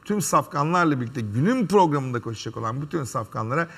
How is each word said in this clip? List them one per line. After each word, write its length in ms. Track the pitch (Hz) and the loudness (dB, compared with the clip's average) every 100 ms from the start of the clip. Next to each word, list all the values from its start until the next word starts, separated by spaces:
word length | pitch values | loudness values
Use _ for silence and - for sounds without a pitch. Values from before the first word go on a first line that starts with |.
| - | -4
tüm 160 | 208 | -2
safkanlarla 800 | 143 160 - 151 151 175 165 139 | 2 2 2 -2 2 4 4 2
birlikte 200 | 120 127 | -2 -4
günün 460 | 107 107 175 262 180 | -4 0 2 2 4
programında 540 | 196 175 143 131 120 | 4 6 2 -2 -4
koşacak 360 | 117 110 - 113 | -4 -8 -8 -6
olan 240 | 113 127 | -4 -4
bütün 220 | 147 170 | -4 -4
safkanlara 640 | 123 127 104 117 110 143 165 | -4 -6 -6 -6 -2 -2 -2